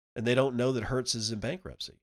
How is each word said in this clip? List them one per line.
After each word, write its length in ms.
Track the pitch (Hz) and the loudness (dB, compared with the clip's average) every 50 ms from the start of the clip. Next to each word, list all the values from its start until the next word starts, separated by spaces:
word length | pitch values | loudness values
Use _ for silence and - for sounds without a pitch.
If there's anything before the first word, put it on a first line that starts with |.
| _ _ _ | _ _ _
And 100 | 117 110 | -2 2
they 100 | 120 123 | 4 4
don't 200 | 131 135 135 123 | 4 4 4 2
know 160 | 117 123 131 131 | 2 2 2 2
that 100 | 117 104 | 0 -2
Hertz 320 | 101 127 131 123 - - | 0 -2 -2 0 -2 -2
is 160 | 113 107 110 | -2 -2 -4
in 80 | 113 104 | -4 -4
bankruptcy. 600 | 104 120 175 185 _ - - - - - - _ | -4 -6 -6 -6 _ -14 -12 -12 -12 -14 -14 _